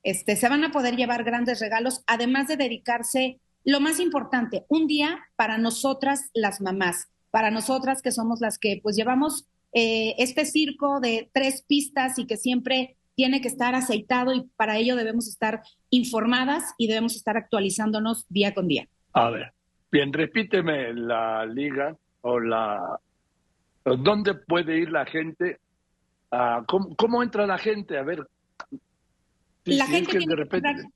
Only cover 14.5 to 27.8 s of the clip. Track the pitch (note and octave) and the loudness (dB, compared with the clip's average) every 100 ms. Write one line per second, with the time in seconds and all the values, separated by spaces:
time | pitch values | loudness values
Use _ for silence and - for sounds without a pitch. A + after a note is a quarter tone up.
14.5 | - G#3+ G#3+ A#3 B3 A3 A3+ A3+ - A3 | -4 0 2 2 0 0 -2 -4 -4 -4
15.5 | A3 - _ _ B3+ A#3+ A3+ A3 B3 C4 | -4 -12 _ _ 2 2 0 2 2 2
16.5 | D4 - - A3+ A3 A3+ - - G#3+ G#3+ | -2 -4 -2 0 2 0 -2 -2 -4 -2
17.5 | G#3+ G3 F#3+ G#3+ G#3+ A3 A3+ - F#3+ G3+ | 0 0 0 -2 0 -2 -4 -4 0 0
18.5 | G3+ F#3 C#3 - _ _ - A#2 A2 - | 0 0 -2 -4 _ _ 2 2 0 -8
19.5 | _ _ _ _ C#3+ C#3+ C#3+ D3+ A3+ G3 | _ _ _ _ 2 2 0 0 0 0
20.5 | F#3+ E3 D3 A#2+ A#2 A#2 A2+ A2+ A2 A2 | 0 2 -2 -2 -4 -2 0 0 -2 -2
21.5 | A#2+ D3 C3+ C#3 E3 _ _ A#2+ B2 A#2 | -4 -4 -2 -4 -6 _ _ -2 0 2
22.5 | A2+ A2 G#2 F2 - _ _ _ _ _ | 0 0 -2 -6 -8 _ _ _ _ _
23.5 | _ _ _ C3 B2+ D3 G#3 G3+ F#3+ - | _ _ _ 0 2 2 2 0 -2 -2
24.5 | E3+ D#3+ D#3+ E3 D#3+ C3 D#3+ D#3+ D#3 F3 | 0 2 -2 0 -2 -2 -4 -6 -4 -4
25.5 | - _ _ _ _ _ _ _ B2 A#2+ | -4 _ _ _ _ _ _ _ 0 2
26.5 | A#2+ A2+ F#3 G3 D3 A3+ A#3+ A#3+ G#3 G3+ | 0 0 -2 0 0 2 2 0 0 0
27.5 | F#3 A3 G#3+ | 0 -2 -2